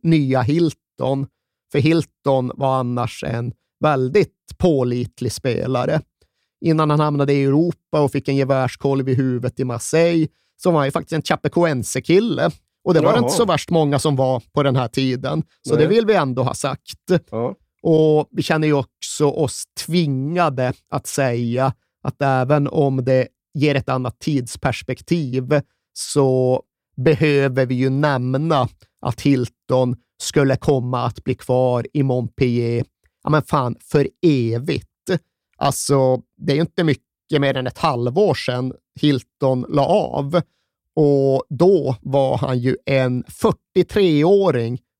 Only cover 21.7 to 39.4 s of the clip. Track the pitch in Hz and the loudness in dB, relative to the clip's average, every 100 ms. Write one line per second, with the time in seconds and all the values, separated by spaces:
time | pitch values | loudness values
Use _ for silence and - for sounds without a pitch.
21.7 | - _ _ - - 139 131 127 147 143 | -4 _ _ -12 -4 0 0 2 0 0
22.7 | 160 139 131 127 131 127 _ _ 147 147 | 0 0 0 2 0 0 _ _ -2 0
23.7 | 139 123 131 127 - - 143 123 - 135 | 0 -2 -4 -4 -6 -4 -2 -4 -6 -4
24.7 | 120 - 175 - 175 139 127 127 147 - | -4 -6 -10 -4 -4 -2 -4 -2 -2 -2
25.7 | _ _ - - 143 135 131 127 127 - | _ _ -14 -4 0 2 2 2 0 -4
26.7 | _ _ - 139 156 160 143 135 131 127 | _ _ -2 0 2 2 2 2 0 -2
27.7 | 127 135 135 151 135 123 131 160 151 123 | 0 0 0 0 0 -2 -2 0 0 0
28.7 | - _ _ - 113 143 135 120 - - | -6 _ _ -8 -2 0 0 -2 -8 -2
29.7 | 127 127 117 _ - - - 135 131 - | 0 0 -4 _ -14 -4 0 2 0 0
30.7 | 135 123 127 123 - - 123 - 127 127 | 0 -2 -4 -4 -6 -6 -6 -2 0 0
31.7 | 123 117 151 135 127 120 - 127 120 117 | -2 -4 -2 -2 -2 -4 -2 0 0 -2
32.7 | 117 - _ _ _ - 151 - 147 123 | -4 -6 _ _ _ -2 0 2 0 -2
33.7 | 120 - 151 143 - 175 139 113 117 143 | -6 -2 0 0 0 2 2 0 -2 -4
34.7 | 139 - _ - 180 - _ _ _ 143 | -6 -8 _ -4 -4 -6 _ _ _ -2
35.7 | - - 143 131 127 - _ - 143 165 | -2 0 2 2 0 -4 _ -2 -2 -2
36.7 | - 165 139 _ _ - 151 139 135 127 | -2 0 -2 _ _ -4 0 0 -2 -4
37.7 | - 160 123 123 139 202 147 - 123 127 | -4 -2 0 -2 0 0 0 -4 -4 -6
38.7 | - _ - 147 135 - _ | -10 _ -2 0 0 -4 _